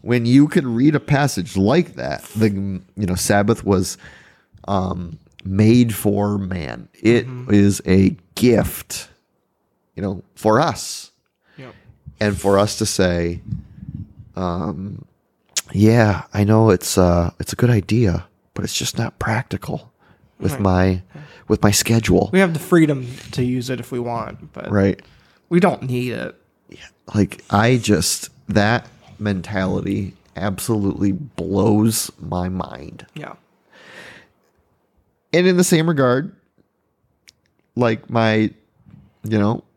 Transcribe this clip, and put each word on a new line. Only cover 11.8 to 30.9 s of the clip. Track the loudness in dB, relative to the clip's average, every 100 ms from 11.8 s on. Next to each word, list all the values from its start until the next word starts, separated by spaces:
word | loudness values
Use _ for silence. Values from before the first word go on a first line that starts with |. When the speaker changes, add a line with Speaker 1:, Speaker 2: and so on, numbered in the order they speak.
| _ _ -20 -4
Speaker 1:
And | -4 0
for | 2 2
us | 2 0
to | -4
say, | 0 0 0 -4 -6 -10 -12 -12 -20 -16 -14 -16 -18 -18 -8
um, | -6 -4 -6 -8 -12 -14 -18 _ _ _ _ -12 -6
"Yeah, | 4 4 6 4 2 -4
I | -2
know | 2 4 4
it's, | 2 2 2
uh, | 4 4 0 -4
it's | -10
a | 0
good | 2
idea, | 2 2 0 2 0 -6 _ _
but | -10
it's | -6 -6
just | -6 -6
not | -8 _
practical | -4 -4 -4 -10 -8 -12 -12 _ _ _ _ _
with | -6
Speaker 2:
Right. | 0
Speaker 1:
my, | 0 2 2 0 -6 -20 -20 -20 _
with | 2
my | 2
schedule." | 2 2 0 4 2 2
Speaker 2:
We | 2
have | 2
the | 0
freedom | 0 2 4 0 -6 -14 -12
to | -6
use | -4 -4 -6
it | -8
if | -8
we | -8
want, | -8 -8 -10 -14 -18
but | -16 -4
Speaker 1:
Right. | 2 2 0 -8 _ _ _ _
Speaker 2:
we | 0
don't | 2 -2
need | -6 -6 -6
it. | -6 -10 -12 _ _ _
Speaker 1:
Yeah, | -20 -20 _ -6
like, | 0 0 -2 -4
I | 0 2 0
just, | 2 0 0 -6 -10 _ -4
that | 0 0 -2 -4 _ _ -8
mentality | -4 -4 -6 -4 -4 -4 -4 -4 -6 -12 _ -8
absolutely | -6 -6 -4 -2 -2